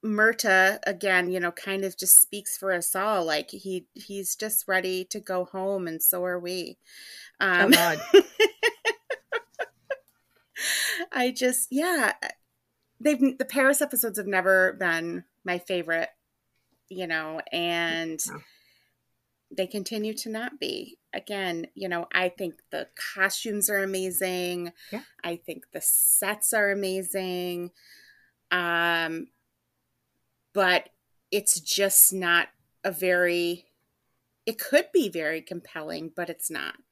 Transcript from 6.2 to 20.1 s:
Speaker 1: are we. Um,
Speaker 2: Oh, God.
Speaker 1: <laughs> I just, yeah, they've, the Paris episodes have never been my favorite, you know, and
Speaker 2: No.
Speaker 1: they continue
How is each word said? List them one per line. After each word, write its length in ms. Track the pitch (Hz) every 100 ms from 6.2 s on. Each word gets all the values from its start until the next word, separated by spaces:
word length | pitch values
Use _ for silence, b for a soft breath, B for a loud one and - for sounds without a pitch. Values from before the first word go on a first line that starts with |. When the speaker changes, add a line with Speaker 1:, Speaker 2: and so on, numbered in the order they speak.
| 180
Speaker 1:
are 140 | 180
we. 380 | 175 180 170 - B B B B B B
Um, 320 | 196 180 190
Speaker 2:
Oh, 0 |
God. 280 | - 170 156 -
Speaker 1:
<laughs> 100 | 392 - - 427 - 440 - 440 427 _ 508 _ 480 - _ 466 _ _ 539 _ _ _ _ _ - B B B B 339
I 200 | - 247
just, 360 | 254 254 254 -
yeah, 420 | 262 339 339 220 - - - _ _ _ _ _ _
they've, 200 | 254 285 269 262
the 80 | 262
Paris 360 | 269 262 277
episodes 360 | 285 233 226 202
have 100 | 196
never 460 | 190 185 190 185
been 500 | - 185 165 170 175 - _
my 160 | - 175
favorite, 500 | - 180 165 165 165 _ _ _ _ _ _ _ _
you 180 | 185 180
know, 340 | 160 156 160 -
and 680 | 170 170 170 170 165 165 156 -
Speaker 2:
No. 120 | - b b b b b b _ _ _ _ _
Speaker 1:
they 160 | - 185
continue 460 | 208 185 220 214